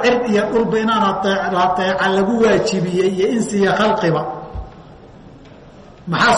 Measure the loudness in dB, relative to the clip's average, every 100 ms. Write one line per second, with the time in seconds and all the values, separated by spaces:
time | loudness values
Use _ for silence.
0 | 2 0 0 0 0 0 0 0 0 0
1 | 0 0 -2 -2 -2 0 0 0 -2 0
2 | 0 0 0 2 2 2 0 -2 -2 0
3 | 0 0 0 0 -2 0 0 2 0 0
4 | 0 -2 -4 -10 -12 -12 -14 -16 -20 -20
5 | -20 -20 -20 -20 -20 -20 -20 -20 -20 -16
6 | -6 0 2